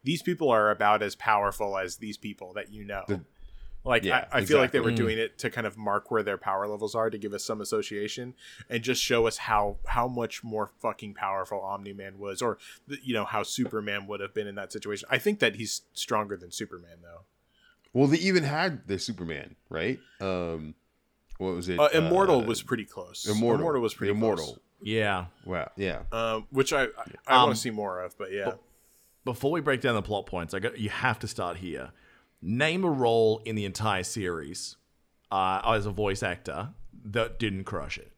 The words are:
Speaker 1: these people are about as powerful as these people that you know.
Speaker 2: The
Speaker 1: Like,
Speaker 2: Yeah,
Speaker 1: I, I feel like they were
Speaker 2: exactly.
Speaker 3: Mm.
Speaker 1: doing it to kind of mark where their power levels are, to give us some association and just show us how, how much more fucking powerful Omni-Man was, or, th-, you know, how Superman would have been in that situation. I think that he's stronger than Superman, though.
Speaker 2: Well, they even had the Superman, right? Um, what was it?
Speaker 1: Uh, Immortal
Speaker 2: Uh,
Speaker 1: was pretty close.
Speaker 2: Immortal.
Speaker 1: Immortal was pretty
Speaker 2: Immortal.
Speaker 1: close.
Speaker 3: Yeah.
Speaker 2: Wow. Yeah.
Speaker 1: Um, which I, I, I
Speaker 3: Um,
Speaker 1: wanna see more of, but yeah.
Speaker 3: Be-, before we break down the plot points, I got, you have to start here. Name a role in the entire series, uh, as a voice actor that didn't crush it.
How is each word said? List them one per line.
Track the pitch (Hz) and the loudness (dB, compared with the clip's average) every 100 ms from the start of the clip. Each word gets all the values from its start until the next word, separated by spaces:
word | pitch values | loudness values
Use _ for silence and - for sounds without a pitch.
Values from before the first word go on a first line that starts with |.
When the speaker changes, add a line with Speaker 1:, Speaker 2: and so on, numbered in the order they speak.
Speaker 1:
these | 131 165 | 0 0
people | - 180 147 | 0 2 4
are | 113 107 | 6 6
about | 104 104 107 | 6 6 6
as | 101 - | 2 -2
powerful | - 107 101 - 104 95 | 2 4 2 0 -2 -2
as | 92 - | -4 -8
these | 110 101 | -12 -10
people | 104 98 92 | -10 -12 -10
that | 98 98 | -10 -10
you | 107 101 | -14 -8
know. | 98 95 | -8 -4
Speaker 2:
The | 98 - _ - - - - | -6 -6 _ -18 -14 -12 -8
Speaker 1:
Like, | 127 120 | 2 2
Speaker 2:
Yeah, | 95 127 - | 4 2 2
Speaker 1:
I, | 131 | 0
I | 101 | 6
feel | 147 | 6
like | 127 | 6
they | 131 | 4
were | 113 | 2
Speaker 2:
exactly. | 113 110 | 2 2
Speaker 3:
Mm. | 110 | 2
Speaker 1:
doing | 113 | -2
it | - | -2
to | 120 | -4
kind | 120 110 | -4 -6
of | 107 | -4
mark | 104 101 - | 0 0 2
where | 113 | 0
their | 101 95 | 2 -2
power | - 98 104 | 0 -2 -2
levels | 104 107 | -4 -2
are, | 113 113 | 0 0
to | 107 | -2
give | 104 | -6
us | 101 | -6
some | - 107 | -6 -6
association | 101 110 101 104 104 - 123 - - - - | -2 -2 -2 -6 -6 -6 -12 -14 -20 -20 -6
and | 120 | -2
just | 117 123 | 0 0
show | - 120 113 | 4 4 4
us | - | 2
how, | - 107 104 101 - | 2 2 2 -2 0
how | 117 123 | 2 0
much | 123 117 - | -2 -4 -6
more | 117 107 101 _ | -6 -4 -4 _
fucking | 113 101 104 101 | -6 -6 -12 -6
powerful | 98 98 92 101 | -4 -2 -4 -6
Omni-Man | 95 98 101 98 98 98 | -6 -8 -8 -12 -14 -10
was, | 101 95 | -8 -2
or, | 123 101 - - - | -2 -4 -10 -20 -14
th-, | 143 | -10
you | 131 113 | -4 -2
know, | 101 | 0
how | 110 | -2
Superman | 104 - 123 110 104 101 98 | -2 -2 -2 -2 -4 -4 -6
would | 101 | -8
have | 98 107 | -4 -4
been | 101 | -6
in | |
that | 101 98 | -8 -10
situation. | 107 101 101 - | -10 -8 -8 -2
I | 123 | 0
think | 208 208 | 0 2
that | 120 101 | 2 2
he's | 110 - _ | -6 -8 _
stronger | - - 113 104 95 | -10 0 0 0 -6
than | 87 | -10
Superman, | - 107 90 85 85 | -10 -10 -12 -20 -20
though. | 87 85 _ _ _ _ _ _ _ | -20 -20 _ _ _ _ _ _ _
Speaker 2:
Well, | 120 139 | 4 6
they | 160 | 6
even | 185 185 | 6 4
had | 143 151 185 143 - | 2 0 0 -2 -4
the | 95 | -4
Superman, | - 92 85 73 - - _ | -4 -6 -6 -6 -8 -18 _
right? | 80 92 131 _ _ | -2 -2 -2 _ _
Um, | 98 90 85 82 78 - _ _ _ _ _ - | -4 -2 -2 -6 -8 -14 _ _ _ _ _ -6
what | 95 87 | -4 -2
was | 87 | -2
it? | 92 | 4
Speaker 1:
Uh, | 147 | 6
Immortal | 160 165 180 196 139 | 6 4 6 6 6
Speaker 2:
Uh, | 113 | 4
Speaker 1:
was | 110 | -2
pretty | - 120 | -2 -4
close. | 101 - 90 85 107 | -4 -12 -14 -8 -2
Speaker 2:
Immortal. | 107 117 117 | 2 4 4
Speaker 1:
Immortal | 160 139 | 2 0
was | 113 | 0
pretty | - 101 | 0 -2
Speaker 2:
Immortal. | 104 110 92 76 | 2 2 2 -4
Speaker 1:
close. | - _ _ | -10 _ _
Speaker 3:
Yeah. | 107 110 104 95 87 _ - | -2 0 2 0 -4 _ -6
Speaker 2:
Wow. | 90 71 - | -4 -4 -4
Yeah. | 98 71 - | -2 -2 -4
Speaker 1:
Um, | 113 113 110 107 | -2 -2 -2 -2
which | 135 131 | 0 2
I, | 151 | 2
I, | 120 - - - - | 0 -4 -14 -12 4
I | 131 | 6
Speaker 3:
Um, | |
Speaker 1:
wanna | 127 117 | 6 2
see | 127 | -2
more | 107 101 90 | -4 -4 -4
of, | 90 - | -8 -10
but | 95 | -8
yeah. | 101 95 | -4 -4
Speaker 3:
Be-, | 95 _ _ _ _ _ _ | -6 _ _ _ _ _ _
before | 127 120 139 | -8 -2 0
we | 165 | 0
break | 147 131 | 0 2
down | 131 110 | 2 0
the | |
plot | 98 104 - | 0 -4 -4
points, | 90 82 | -6 -4
I | 98 | -4
got, | 113 - | -4 -4
you | 104 | -6
have | - 127 110 | 0 0 -2
to | 110 | -6
start | - 90 87 | -4 -4 -4
here. | 92 69 64 _ _ _ _ _ | -8 -8 -10 _ _ _ _ _
Name | 82 117 151 180 | -4 0 0 2
a | 180 | 0
role | 139 120 117 110 110 113 | 4 4 6 4 2 -2
in | 110 | -4
the | |
entire | 101 92 107 95 | -4 -2 0 0
series, | 92 113 92 82 71 92 - - _ _ _ _ _ | -2 -4 -4 -4 -6 -10 -12 -14 _ _ _ _ _
uh, | 98 92 95 113 | 2 2 2 2
as | 113 104 | 2 0
a | |
voice | 95 104 98 | 0 0 0
actor | 101 87 - 73 123 - - - 107 | -2 -4 -6 -8 -8 -12 -16 -14 -4
that | 110 113 - | -2 -2 -2
didn't | 110 95 | -2 -4
crush | 95 92 69 - | -6 -8 -6 -10
it. | - | -12